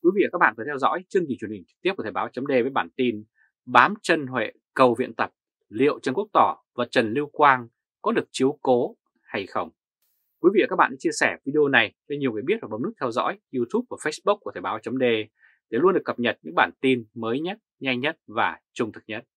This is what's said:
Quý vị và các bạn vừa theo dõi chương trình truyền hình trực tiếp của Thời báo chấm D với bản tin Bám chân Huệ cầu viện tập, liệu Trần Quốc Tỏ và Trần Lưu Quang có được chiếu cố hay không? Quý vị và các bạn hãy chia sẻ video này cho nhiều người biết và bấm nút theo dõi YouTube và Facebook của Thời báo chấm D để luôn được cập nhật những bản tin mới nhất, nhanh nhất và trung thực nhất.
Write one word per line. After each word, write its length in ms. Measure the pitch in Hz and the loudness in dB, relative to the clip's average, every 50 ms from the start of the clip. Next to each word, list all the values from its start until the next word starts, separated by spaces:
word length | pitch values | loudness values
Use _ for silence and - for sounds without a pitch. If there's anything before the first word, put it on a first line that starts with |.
Quý 80 | - 170 196 | 2 2 2
vị 60 | 208 160 | 2 0
và 60 | 120 | 0
các 60 | - | 2
bạn 160 | 180 175 139 110 | 2 2 2 2
vừa 60 | 113 110 | -2 -8
theo 100 | 147 147 | -8 -6
dõi 260 | 135 135 104 120 175 185 _ | -2 0 0 0 -2 -8 _
chương 140 | - 196 175 | -2 -2 -2
trình 100 | 143 120 - | -2 -6 -8
truyền 120 | 113 101 | -8 -10
hình 120 | 110 98 85 | -10 -12 -14
trực 140 | _ _ _ | _ _ _
tiếp 120 | _ 175 196 | _ -6 -6
của 60 | - - | -4 -8
Thời 80 | 107 | -8
báo 180 | 95 92 104 120 | -6 -6 -6 -6
chấm 160 | _ 123 131 | _ -10 -4
D 40 | 143 | 0
với 200 | 139 127 117 135 | 0 0 0 0
bản 200 | 139 117 87 85 _ | -2 -4 -4 -4 _
tin 300 | - 131 123 110 104 107 _ _ _ _ _ _ _ _ | -2 -2 -2 -2 -4 -10 _ _ _ _ _ _ _ _
Bám 280 | - 123 123 123 156 208 - | 4 6 6 6 6 2 -4
chân 260 | _ - 170 156 143 | _ 0 0 0 0
Huệ 240 | 127 127 123 110 - - _ _ _ _ | -4 -4 -4 -4 -4 -6 _ _ _ _
cầu 220 | - 135 123 117 | 4 4 4 4
viện 180 | 110 123 117 117 | 2 -2 -6 -4
tập, 160 | - 110 - _ _ _ _ _ _ _ _ | -6 -6 -6 _ _ _ _ _ _ _ _
liệu 300 | 101 107 131 147 - - | -2 2 2 2 2 0
Trần 140 | - 139 131 | -6 -4 -4
Quốc 140 | 190 220 220 _ | -4 -6 0 _
Tỏ 300 | 160 117 95 - - _ _ _ | 4 4 4 2 -6 _ _ _
và 100 | - 120 - | -6 -6 0
Trần 220 | - 131 117 107 107 | 0 0 0 2 -2
Lưu 160 | 139 147 143 _ | -4 -4 -4 _
Quang 340 | - 147 143 131 127 120 117 _ _ _ _ _ _ | 4 6 6 6 4 0 -10 _ _ _ _ _ _
có 100 | - 202 | -4 -2
được 140 | 240 175 - _ | -2 -2 -4 _
chiếu 280 | _ - 131 135 147 _ | _ 0 0 0 0 _
cố 340 | _ 135 127 120 135 185 - _ _ _ _ _ | _ 2 2 2 2 -2 -6 _ _ _ _ _
hay 240 | _ _ - 110 98 | _ _ -8 -8 -8
không? 240 | - - 107 87 80 _ _ _ _ _ _ _ _ _ _ _ _ _ _ | -6 -6 -6 -6 -6 _ _ _ _ _ _ _ _ _ _ _ _ _ _
Quý 100 | - 175 202 | 2 4 4
vị 80 | 196 143 | 4 2
và 40 | - | 2
các 60 | 190 | 2
bạn 160 | 175 147 - | 2 2 0
hãy 60 | 127 131 | 0 -4
chia 100 | - 175 147 - | -4 -4 -2 0
sẻ 180 | 151 117 90 - _ | 0 -2 -2 -4 _
video 220 | 139 139 151 147 | -2 2 2 2
này 260 | 143 135 120 113 98 _ _ _ _ | 4 4 4 4 2 _ _ _ _
cho 60 | 147 143 | -6 -2
nhiều 140 | 139 131 110 | -2 -2 -2
người 100 | 107 101 | -4 -2
biết 100 | 143 208 233 | -2 -4 -4
và 60 | - - | -4 -10
bấm 120 | 110 110 131 | -8 -6 -6
nút 100 | 196 - _ | -6 -6 _
theo 120 | 143 123 | -6 -4
dõi 280 | 113 123 - - 175 - _ _ - | -2 -2 -2 -2 -4 -8 _ _ -4
YouTube 300 | 131 120 - - 226 247 _ | -4 -4 -2 -2 -4 -4 _
và 80 | - - - | -12 -6 -6
Facebook 340 | 156 151 - _ - 208 214 | -6 -6 -4 _ -2 -2 -2
của 120 | _ 101 - | _ -12 -12
Thời 80 | 92 | -8
báo 180 | 87 95 104 110 | -6 -6 -6 -6
chấm 180 | - 113 120 | -6 -6 -4
D 60 | 131 131 120 113 110 107 110 _ _ _ _ _ _ _ _ | 0 2 2 2 0 -2 -6 _ _ _ _ _ _ _ _
để 100 | 113 120 | -2 2
luôn 140 | 156 190 190 | 2 4 2
được 80 | 160 - | 2 -2
cập 140 | - 117 - | -4 -6 -2
nhật 200 | 120 117 104 _ | -2 -2 -2 _
những 140 | _ - 85 | _ -6 0
bản 160 | 170 120 85 - _ | 0 0 0 -2 _
tin 260 | - 131 131 120 113 107 _ | 0 0 0 0 -2 _ _
mới 260 | 117 113 113 120 139 | -8 -6 -4 -4 -4
nhất, 180 | 160 175 202 220 _ _ _ _ | -4 -6 -10 -10 _ _ _ _
nhanh 200 | 135 135 127 123 | -4 -4 -4 -2
nhất 180 | 127 151 160 _ _ | -2 -4 -6 _ _
và 320 | - 104 113 107 90 80 - _ _ _ | -8 -2 -2 -2 -2 -2 -6 _ _ _
trung 180 | - 123 107 | -6 -6 -6
thực 120 | - - _ | -6 -14 _
nhất. 160 | - 107 113 123 _ _ | -10 -10 -10 -12 _ _